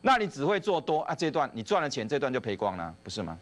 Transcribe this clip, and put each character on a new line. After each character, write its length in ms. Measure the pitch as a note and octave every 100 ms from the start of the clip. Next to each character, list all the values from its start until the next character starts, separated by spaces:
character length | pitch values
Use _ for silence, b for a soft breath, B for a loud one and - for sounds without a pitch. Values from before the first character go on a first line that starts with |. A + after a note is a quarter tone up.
那 160 | A3 B3+
你 100 | G3+
只 160 | C#3
会 160 | D3 G3
做 220 | G#3 E3+
多 200 | D#3 D3+
啊， 120 | -
这 160 | D#3+ E3
段 180 | D3+ C3+
你 80 | A2+
赚 180 | G#2+ G3+
了 80 | D3+
钱， 200 | C3 A2
这 100 | C#3+
段 160 | C#3
就 60 | B2+
赔 180 | A2 G2
光 180 | G#2 F#2
了， 200 | E2 D#2+
不 60 | E2+
是 100 | G#2
吗？ 160 | E2+ E2